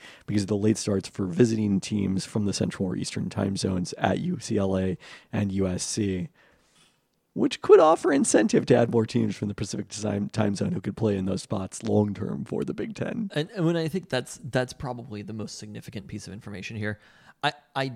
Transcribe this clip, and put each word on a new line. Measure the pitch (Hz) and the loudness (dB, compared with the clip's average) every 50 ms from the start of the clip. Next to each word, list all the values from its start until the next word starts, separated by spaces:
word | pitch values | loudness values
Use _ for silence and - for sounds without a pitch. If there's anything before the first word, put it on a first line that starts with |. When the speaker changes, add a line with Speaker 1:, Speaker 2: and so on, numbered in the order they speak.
| - - - - - - | -12 -20 -20 -20 -8 0
Speaker 1:
because | 107 104 | 0 0
of | 98 90 | 2 2
the | 104 101 | 0 2
late | 101 107 110 - | 4 4 2 2
starts | - - 101 98 - - | 2 0 0 0 -2 -4
for | - - 101 92 | -6 -4 -4 -4
visiting | 85 90 123 113 113 110 107 104 98 92 | 4 4 4 4 4 2 2 2 2 2
teams | - - - 104 98 95 95 95 - | 0 0 -2 0 0 0 0 -2 -2
from | - - 113 104 | -2 -2 -2 0
the | 101 | 0
Central | 92 - - - - - 98 92 | 0 0 0 -2 0 -2 -4 -2
or | - 98 | -2 -4
Eastern | 92 - - - - - | -4 -4 -4 -6 -6 -4
time | - 110 101 98 98 | -2 -2 0 0 0
zones | 95 - 95 92 92 90 - - - | 0 -2 0 0 0 -2 -4 -4 -2
at | - - - 95 | 0 0 0 0
U | - 175 180 - | 0 -2 -4 -4
C | - - 113 104 | -4 -2 0 0
L | 98 95 95 95 | 2 2 2 2
A | 92 95 90 - - - - - - _ | 0 0 -2 -4 -8 -18 -20 -20 -18 _
and | - 104 104 98 95 | -4 -2 -2 0 0
U | 98 95 | 0 0
S | 92 92 87 | 0 0 -4
C, | - - - - 104 98 92 90 87 78 - _ _ _ _ _ _ _ _ _ _ _ _ _ _ _ _ _ _ _ _ | -4 -4 -2 -2 0 0 0 -2 -4 -6 -10 _ _ _ _ _ _ _ _ _ _ _ _ _ _ _ _ _ _ _ _
which | - 208 277 - - | -2 -2 -2 -2 -4
could | - - 415 403 | 8 10 10 10
offer | 330 311 330 339 - 370 285 | 12 8 6 4 4 2 2
incentive | 277 - - - 339 311 220 - - - | 2 4 4 4 4 4 6 4 2 4
to | - 127 | 6 6
add | 120 117 113 | 6 6 4
more | - 117 110 | 4 2 2
teams | 110 - 120 113 104 95 | 2 2 0 0 0 -2
from | - - 101 | -4 -4 -6
the | 101 | -4
Pacific | - 110 - - - 101 - | -6 -6 -6 -6 -8 -8 -8
time, | - 101 104 107 101 104 101 101 | -10 -6 -4 -2 -2 -2 -2 -2
time | - 110 107 104 101 | 0 0 0 2 2
zone | 90 104 95 | 0 -2 -2
who | 90 92 | -2 -2
could | 98 104 98 | -4 -6 -4
play | - 113 110 101 95 | 0 0 0 0 0
in | 92 | 0
those | 95 95 92 | -2 -2 -4
spots | - - 110 101 95 95 - - - | -4 -6 -6 -6 -6 -6 -10 -8 -2
long-term | 113 104 107 104 104 101 101 101 - - - - | 2 4 4 4 2 0 -4 -6 -6 -4 -6 -6
for | - - - - | -6 -4 -4 -4
the | - - | -4 -4
Big | - - 226 208 | -6 -6 -8 -6
Ten. | - - - - - 226 196 - | -6 -6 -6 -4 -4 -6 -4 -4
Speaker 2:
And, | 151 156 - - | -4 -4 -4 -4
and | 208 165 | -2 0
when | 165 170 | 0 2
I | 170 160 156 | 0 -2 -2
think | 135 190 175 - | -4 -6 -6 -2
that's, | - 127 127 - - - | -4 -4 -4 -6 -14 -14
that's | - 135 - 127 127 123 | -14 -2 -2 -2 -2 -2
probably | - - - 135 120 120 117 127 107 104 | -6 -8 -8 -8 -8 -8 -10 -10 -10 -10
the | 101 101 110 | -10 -10 -8
most | 110 104 95 - - | -8 -8 -10 -10 -14
significant | - 107 104 110 - - - 110 95 - | -14 -14 -14 -14 -14 -12 -12 -12 -12 -10
piece | - 104 - - | -12 -12 -10 -12
of | 92 | -14
information | 107 - 104 101 87 - - 117 107 | -14 -14 -12 -12 -12 -10 -10 -8 -6
here. | 104 104 107 - - - - - - - - _ - | -4 -4 -6 -6 -12 -20 -20 -20 -20 -20 -12 _ -4
I, | 147 - - _ _ _ | -4 -4 -4 _ _ _
I | 135 135 135 123 | -4 -4 -4 -6